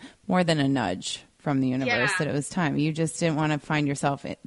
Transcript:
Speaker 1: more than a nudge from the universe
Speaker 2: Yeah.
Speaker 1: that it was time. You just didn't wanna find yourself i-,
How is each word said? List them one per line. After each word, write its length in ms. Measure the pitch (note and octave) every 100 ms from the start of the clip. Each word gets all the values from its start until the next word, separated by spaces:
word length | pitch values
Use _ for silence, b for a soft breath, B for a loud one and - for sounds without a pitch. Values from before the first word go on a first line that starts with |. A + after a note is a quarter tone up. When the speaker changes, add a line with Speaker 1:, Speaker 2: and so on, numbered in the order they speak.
| B B -
Speaker 1:
more 160 | F3+
than 160 | E3+ D#3+
a 80 | C#3
nudge 560 | C3+ G2+ F2+ - - - _
from 240 | - C3+
the 60 | C3
universe 420 | B2+ B2+ A#2+ B2
Speaker 2:
Yeah. 60 | -
Speaker 1:
that 100 | D#3
it 60 |
was 160 | D3 C#3+
time. 280 | - C#3+ C#3+
You 140 | D3+
just 280 | D#3 D#3+ -
didn't 180 | E3+ D3+
wanna 220 | D#3 D3+
find 280 | - D#3 C#3+
yourself 380 | C#3+ D3 C#3+ -
i-, 100 | -